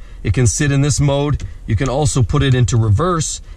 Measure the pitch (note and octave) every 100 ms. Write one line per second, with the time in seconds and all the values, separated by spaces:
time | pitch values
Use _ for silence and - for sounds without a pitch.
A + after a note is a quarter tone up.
0 | - - A2 B2+ A#2+ - D3 C#3 D3 -
1 | C#3+ C#3+ D3 B2+ - - - G#2+ C3+ C3
2 | D3 C#3 A#2 C#3+ C#3 B2+ A#2+ A#2+ A2 G2
3 | F3+ E3 - - -